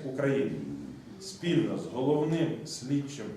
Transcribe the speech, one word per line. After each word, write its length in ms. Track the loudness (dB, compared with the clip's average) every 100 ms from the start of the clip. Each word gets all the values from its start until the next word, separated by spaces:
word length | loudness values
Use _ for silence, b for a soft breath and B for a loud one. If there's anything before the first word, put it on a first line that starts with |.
України 520 | -4 0 2 4 2 -2 -6 -8 -10 -12 -14 -12
спільно 580 | -12 -4 4 4 4 0
з 80 | -4
Головним 800 | 0 4 4 4 2 2 0 -6
слідчим 600 | -8 0 0 0 -6 -8